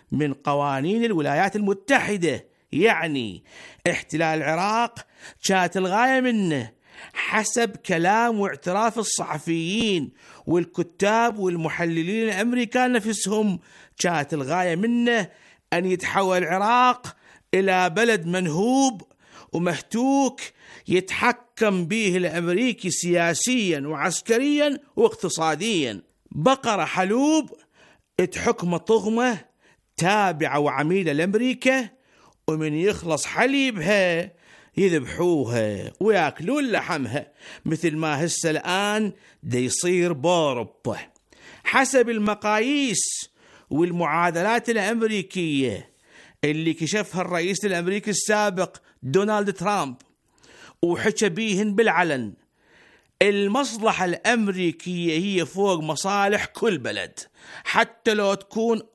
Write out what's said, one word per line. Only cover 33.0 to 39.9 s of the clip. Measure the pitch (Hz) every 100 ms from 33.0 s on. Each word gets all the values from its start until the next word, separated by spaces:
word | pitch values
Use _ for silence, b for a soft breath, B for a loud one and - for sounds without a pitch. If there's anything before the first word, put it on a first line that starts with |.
| 170 147 -
حليبها | 160 240 277 269 208 156 208 185 165 175 b b b b -
يذبحوها | 190 160 120 - 180 160 113 120 107 101 107 -
وياكلون | 208 196 151 - 170 294 269
لحمها، | 175 131 160 117 131 - B B B -
مثل | 156 170 156
ما | 160 143 165
هسه | - 165
الآن | 156 - 185 202 214 208 b b b
دي | 113 120 123
يصير | - 175